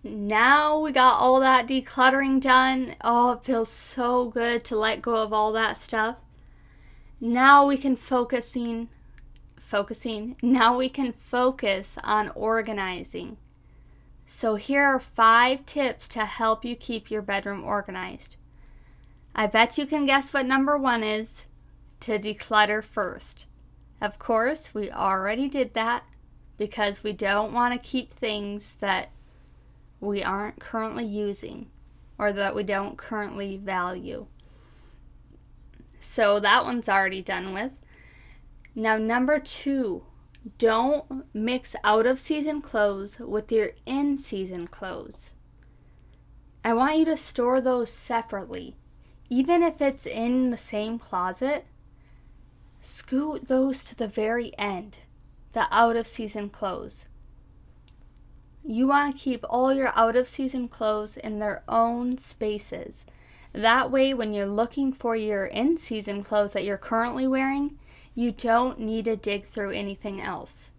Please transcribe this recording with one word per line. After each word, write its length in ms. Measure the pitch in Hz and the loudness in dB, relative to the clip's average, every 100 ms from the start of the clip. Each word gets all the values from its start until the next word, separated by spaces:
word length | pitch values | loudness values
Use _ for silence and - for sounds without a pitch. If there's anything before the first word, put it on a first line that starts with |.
Now 760 | 208 214 202 214 247 294 302 311 | -10 -8 0 4 6 6 6 2
we 120 | 311 | 2
got 260 | 262 254 226 | 6 8 8
all 220 | 254 262 | 6 6
that 260 | 262 262 233 | 8 6 4
decluttering 720 | 262 262 - 254 269 277 269 | -2 -2 4 6 6 2 2
done. 560 | 269 254 262 262 254 - | 6 6 6 0 -4 -2
Oh, 300 | 226 240 247 | 2 4 4
it 140 | 240 | 2
feels 260 | - 233 226 | -2 -2 -2
so 580 | - - - 240 247 240 | -6 -10 -4 0 0 0
good 340 | 233 233 233 | -2 0 0
to 120 | - 220 | -2 -2
let 240 | 220 233 | 0 -2
go 160 | 233 226 | -2 0
of 160 | 214 | 0
all 180 | 214 214 | 0 2
that 260 | 220 220 214 | 2 0 -2
stuff. 380 | - 220 220 247 - - - - - - - - - - | -6 -2 -2 -4 -18 -20 -20 -20 -20 -20 -20 -20 -20 -8
Now 440 | 233 240 269 285 | -2 6 10 10
we 140 | 285 277 | 8 2
can 180 | 277 247 | 0 -2
focusing, 960 | - 254 240 247 233 247 233 226 233 - - - - - - - | 0 -2 0 -4 -4 -8 -6 -6 -10 -16 -20 -20 -20 -20 -20 -20
focusing, 800 | - 202 202 220 233 220 220 254 | -4 -4 -4 -8 -8 -8 -8 -2
now 340 | 247 254 226 247 | 2 6 6 4
we 140 | 262 | 0
can 240 | 277 254 | 0 -4
focus 840 | - - 247 254 262 208 190 196 - | -4 -4 0 2 0 -2 -2 -6 -10
on 240 | - 214 208 | 0 0 0
organizing. 1040 | - 214 226 220 208 190 175 175 175 170 214 - _ - - - - - - - | -4 0 0 -2 -6 -6 -8 -10 -12 -12 -14 -20 _ -20 -20 -20 -20 -20 -20 -20
So 300 | - 226 214 | -4 -2 -2
here 280 | - 277 | 0 2
are 160 | 285 262 | 4 2
five 640 | - - 226 233 247 269 | -2 4 8 8 6 0
tips 420 | - 294 262 - - | -4 -2 -2 -4 -10
to 180 | 233 208 | -6 -6
help 400 | - 226 220 240 | -2 0 0 -4
you 100 | 240 | -8
keep 340 | - 226 - | -8 -8 -6
your 120 | 214 | -8
bedroom 420 | 196 202 196 202 | -4 -4 -4 -8
organized. 720 | - 202 196 185 185 - - - - - - - - - - - - | -4 -4 -6 -10 -10 -14 -20 -20 -20 -20 -20 -20 -20 -20 -20 -20 -12
I 120 | - 208 | -4 2
bet 320 | 220 240 - | 4 4 2
you 80 | 285 | -2
can 180 | 302 | 0
guess 300 | 277 277 269 | 2 2 2
what 100 | 277 | -2
number 320 | 262 269 269 294 | 0 2 2 2
one 260 | 269 233 | 2 0
is, 440 | 214 214 220 - - - - - - - | 0 -4 -6 -16 -20 -20 -20 -20 -20 -14
to 180 | - 214 | -4 -4
declutter 680 | 208 208 - 214 208 214 | -4 -10 0 2 4 0
first. 640 | 214 - 185 - - - - - - - - - | -4 -6 -6 -8 -18 -20 -20 -20 -20 -20 -20 -8
Of 160 | 208 - | -8 -6
course, 560 | - 226 240 311 - | -2 0 0 -2 -8
we 160 | 214 202 | -8 -8
already 580 | - 196 190 196 226 277 | -2 0 0 -2 -2 -2
did 240 | 277 254 | -2 -2
that 320 | 226 226 240 - - - - - - | -2 -2 -2 -6 -20 -20 -20 -20 -8
because 440 | 208 - 208 196 | -8 -2 -2 -2
we 120 | 214 | -8
don't 400 | 196 196 202 220 | -4 0 0 0
want 180 | 233 240 | 0 0
to 160 | 247 - | -2 -4
keep 240 | 254 247 | -6 -6
things 600 | - 226 208 202 208 - - | -6 -6 -4 -6 -10 -14 -6
that 300 | 202 190 - - - - - - - - - - | -2 -2 -4 -18 -20 -20 -20 -20 -20 -20 -20 -10
we 220 | 202 202 | -4 -2
aren't 380 | 180 196 208 - | -2 -4 -6 -12
currently 440 | - 226 220 - | -8 -6 -6 -6
using 680 | 226 208 208 196 - - - - - - - - | -6 -4 -6 -6 -12 -14 -18 -20 -20 -20 -20 -4
or 140 | 208 | -2
that 220 | 202 196 | 0 -2
we 80 | 208 | -2
don't 360 | 202 196 202 - | -2 -4 -4 -10
currently 580 | - 214 202 202 196 196 | -8 -8 -8 -8 -10 -10
value. 680 | 196 185 180 185 - - 202 - - - - - - - - - - - - - - - - - | -6 -4 -4 -6 -10 -12 -14 -20 -20 -20 -20 -20 -20 -20 -20 -20 -20 -20 -20 -20 -20 -20 -20 -20
So 380 | - - 208 208 | -8 2 4 4
that 240 | 202 240 | 6 4
one's 240 | - 240 220 | 4 -4 0
already 340 | 196 190 190 | 2 2 -4
done 320 | 180 180 190 | -6 -8 -6
with. 180 | 190 254 - - - - - - - - - - | -6 -8 -10 -20 -20 -20 -20 -20 -20 -20 -20 -16
Now, 240 | - 220 220 | -4 0 0
number 400 | 220 240 254 302 | 2 2 2 0
two, 640 | 294 - 285 269 226 175 - - - - 214 - | -2 -6 -2 -2 -2 -4 -10 -20 -20 -20 -20 2
don't 680 | 226 220 254 294 - 262 - | 2 4 2 0 -4 -12 -10
mix 400 | 214 220 254 - - | -4 -2 -2 -6 -2
out-of-season 800 | 214 220 233 262 - 302 294 302 | 2 4 4 0 -2 -2 -2 -6
clothes 580 | - 226 208 196 202 - | -4 0 0 0 -10 -14
with 320 | 233 208 214 | -6 -6 0
your 200 | 226 208 - - | 0 0 -6 -6
in-season 840 | 269 285 277 - 196 185 180 170 | -2 -2 -2 -6 -8 -6 -8 -12
clothes. 600 | - 185 175 - - - - - - - - - - - - - - - - | -12 -10 -10 -14 -20 -20 -20 -20 -20 -20 -20 -20 -20 -20 -20 -20 -20 -20 -6
I 120 | 220 | 0
want 240 | 233 269 311 | 2 4 4
you 80 | 320 | 2
to 100 | 311 | 0
store 460 | - - 240 262 | -4 -2 2 2
those 280 | 254 247 233 | 2 0 -2
separately. 840 | - - 233 220 202 170 180 175 - - - - - - | -8 -4 -4 -4 -10 -10 -12 -14 -20 -20 -20 -20 -20 -2
Even 320 | 247 269 349 | 0 4 4
if 180 | 339 320 | 4 2
it's 240 | 277 269 | -2 -2
in 460 | - 220 233 254 254 | -10 -4 0 2 0
the 80 | 233 | -2
same 400 | - 208 214 233 | -6 -6 -4 -8
closet, 680 | - 185 180 180 262 294 - - - - - - - - - _ - - | -6 -4 -4 -2 -4 -4 -8 -20 -20 -20 -20 -20 -20 -20 -20 _ -20 -20
scoot 640 | - - - 262 302 285 262 | -18 -16 -4 -2 -2 -6 0
those 340 | 262 269 262 | 2 2 -2
to 100 | - | -10
the 140 | - 220 | -8 -6
very 440 | 220 214 233 233 - | -2 -2 -2 -4 -6
end, 400 | 202 185 208 - - - - - - | -6 -6 -10 -20 -20 -20 -20 -20 -8
the 140 | 226 - | -4 2
out-of-season 800 | 214 233 233 226 - 214 214 202 | 4 4 2 -4 -10 -8 -8 -10
clothes. 560 | - 196 180 - - - - - - - - - - - - - - - - - - 311 | -8 -6 -6 -10 -18 -20 -20 -20 -20 -20 -20 -20 -20 -20 -20 -20 -20 -20 -20 -20 -16 -6
You 220 | 220 262 | 0 2
want 240 | 285 285 | 2 0
to 100 | 277 | -4
keep 220 | 269 233 - | -6 -6 -2
all 260 | 240 262 | 0 2
your 180 | 269 254 | 2 0
out-of-season 760 | - 226 240 254 - 262 262 240 | 2 4 4 0 -4 -4 -4 -8
clothes 500 | - 220 214 214 - | -4 -2 -2 -6 -10
in 200 | 220 208 | -8 -4
their 240 | 208 - - | -4 -6 -2
own 480 | 226 233 240 247 254 | 2 2 0 -4 -6
spaces. 840 | - - 214 208 - - - - - - - - - | -10 -6 -4 -4 -8 -12 -12 -16 -20 -20 -20 -20 -14
That 380 | - 226 247 254 | 0 4 4 2
way, 240 | 269 269 | 4 2
when 180 | 262 214 | 2 -2
you're 140 | 208 196 | -2 -2
looking 460 | 208 233 285 269 | -2 -2 0 -2
for 220 | 262 240 | -2 -2
your 320 | 226 214 202 190 | -2 -2 -2 -4
in-season 800 | - 262 330 - 220 202 202 | 0 0 0 -4 -6 -6 -8
clothes 300 | 202 214 202 | -2 0 0
that 100 | 202 | -2
you're 140 | 196 196 | -4 -6
currently 480 | - 226 240 247 262 | -2 -2 -2 -2 0
wearing, 520 | 262 269 277 285 - - - - | 0 0 -2 -4 -6 -20 -20 -12
you 160 | - 240 | -4 -4
don't 460 | 214 233 233 254 - | -2 2 2 2 -4
need 260 | 220 220 | -6 -4
to 120 | 226 220 | -2 -4
dig 300 | 214 202 202 | -4 -6 -6
through 260 | - 202 | -8 -6
anything 480 | 202 202 196 208 196 | -6 -8 -10 -10 -8
else. 500 | 190 180 - - - | -8 -10 -12 -20 -20